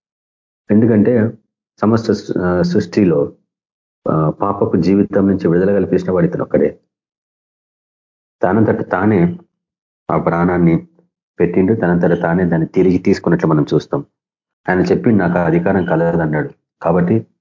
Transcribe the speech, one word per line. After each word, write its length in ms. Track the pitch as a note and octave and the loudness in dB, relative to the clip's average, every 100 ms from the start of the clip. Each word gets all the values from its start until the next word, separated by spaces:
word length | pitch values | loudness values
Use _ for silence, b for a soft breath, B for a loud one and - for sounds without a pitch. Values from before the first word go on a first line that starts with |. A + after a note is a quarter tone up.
| _ _ _ _ _ _ _ | _ _ _ _ _ _ _
ఎందుకంటే 600 | G#2+ A2+ A2 G#2 B2 A2+ - _ _ _ _ | 2 4 2 2 2 0 -4 _ _ _ _
సమస్త 320 | G#2 A2+ A2 | 0 0 0
సృ-, 300 | G2+ - - | -4 -4 -4
ఆ, 200 | F2+ F2+ | -2 0
సృష్టిలో, 720 | F2 G#2 F2 - F#2+ D2 C#2+ - _ _ _ _ _ _ - | 0 -2 -2 0 2 2 -2 -6 _ _ _ _ _ _ -4
ఆ, 220 | D#2+ D#2 | -2 -2
పాపపు 460 | - G2+ G2 G2 F#2 | -2 -4 -2 -2 0
జీవితం 520 | E2 G2 G2+ G2+ G2 | 2 2 2 0 0
నుంచి 200 | F#2 F2+ | 0 0
విడుదల 240 | F2 G2 | 0 0
కల్పించిన 380 | G2+ F2 F2+ F#2 | 0 0 -2 -2
వాడు 160 | F#2 E2+ | 0 0
ఇతనొక్కడే. 520 | - - - - - _ _ _ _ _ _ _ _ _ _ _ _ _ _ _ _ | -2 -2 0 0 -4 _ _ _ _ _ _ _ _ _ _ _ _ _ _ _ _
తనంతట 480 | F2+ G#2 A2+ G#2+ - | 0 2 2 0 -2
తానే 480 | F2+ G#2 G2+ E2+ - - _ _ _ _ _ - | -2 0 2 0 -2 -14 _ _ _ _ _ -4
ఆ 80 | D#2+ | -2
ప్రాణాన్ని 680 | D#2 E2+ F2+ F2 F2 E2 - _ _ _ _ _ | -2 0 0 2 2 0 -4 _ _ _ _ _
పెట్టిండు, 340 | F2 - F#2 | -2 0 0
తనంతట 480 | A2+ F2 F2 F2 E2+ | 0 0 0 0 0
తానే 220 | E2+ F2 | 0 -2
దాన్ని 220 | F2+ E2 D#2+ | 0 -2 -2
తిరిగి 320 | - F#2 F2+ | 0 0 0
తీసుకున్నట్లు 500 | G2+ F#2+ - E2+ E2+ | 0 -2 0 0 0
మనం 180 | D#2 C#2+ | 0 0
చూస్తాం. 300 | D#2 - C#3 - _ _ _ _ _ - | -2 -2 -8 -8 _ _ _ _ _ -4
ఆయన 120 | F#2 | -2
చెప్పిండు, 440 | F2 - B2 G#2 | 0 0 2 2
"నాకు 140 | F2 F2+ | 0 0
ఆ 40 | |
అధికారం 420 | E2 E3+ F#3 G3 | 0 0 0 -2
కలదన్నాడు." 640 | F3 E3 E3+ E3+ D#3+ D3+ C#3+ - _ _ | 0 0 0 0 -2 -4 -6 -10 _ _
కాబట్టి 440 | E2 F2 F2 A2+ A2 _ | -2 0 0 -2 -4 _